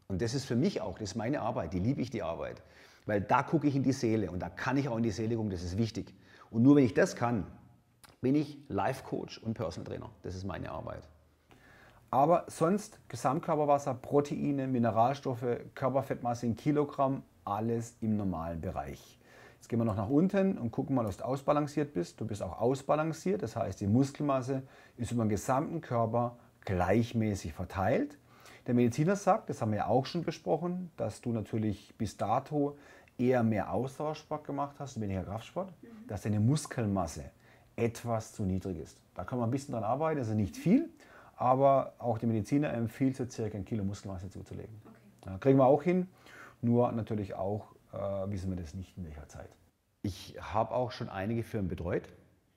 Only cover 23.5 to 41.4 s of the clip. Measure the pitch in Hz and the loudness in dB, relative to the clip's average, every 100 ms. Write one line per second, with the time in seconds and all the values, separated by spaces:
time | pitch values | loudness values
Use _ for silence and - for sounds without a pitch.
23.5 | - 95 95 101 117 139 - 147 135 123 | -4 -4 -2 4 4 4 2 0 0 0
24.5 | 135 135 - - - 120 120 110 101 - | -4 -6 -16 -20 -8 -4 0 2 0 2
25.5 | 131 160 165 - 120 113 117 120 - - | 0 0 -6 -2 0 2 2 0 -4 -18
26.5 | _ - 92 87 104 117 117 110 98 90 | _ -4 0 4 4 2 0 0 -2 -6
27.5 | - 90 - 95 147 294 - _ - - | -8 -6 0 2 2 0 -6 _ -20 -20
28.5 | - - 120 120 120 156 196 190 185 - | -12 0 4 4 4 2 2 2 2 0
29.5 | - 110 104 - 120 135 175 165 160 - | -4 -2 0 2 2 0 -2 -4 -6 -2
30.5 | 165 175 180 180 - 113 - 127 117 98 | -2 -2 -6 -8 -6 -6 -4 -4 -4 -2
31.5 | 113 107 98 - - 107 - 104 117 135 | -2 -2 -4 -10 -8 -6 -4 0 0 0
32.5 | 151 143 143 - - - - 123 127 113 | -2 -2 -4 -16 -20 -18 0 2 4 4
33.5 | 104 - 95 127 - 156 151 - 151 143 | 2 0 -2 -4 -4 -6 -6 -8 -8 -6
34.5 | 143 143 139 131 - 104 95 82 104 - | -6 -6 -6 -10 -6 -4 -2 -4 -8 -8
35.5 | - 190 - - - - 101 - 104 110 | -8 -8 -10 -20 -20 -10 -6 0 2 4
36.5 | 151 - - 110 98 82 78 71 - - | 2 0 -4 0 0 -2 -6 -12 -16 -20
37.5 | - _ - 117 117 120 113 - - 98 | -20 _ -2 -2 -2 -4 -4 -4 -4 -2
38.5 | 92 98 85 69 - _ - 90 127 113 | -2 -2 -6 -8 -16 _ -12 -6 -2 0
39.5 | 135 139 123 101 131 160 151 117 107 101 | -2 -4 -4 -2 -2 0 -2 0 0 0
40.5 | - 160 247 330 - - - - - | 0 4 4 2 -8 -20 -20 -20 -2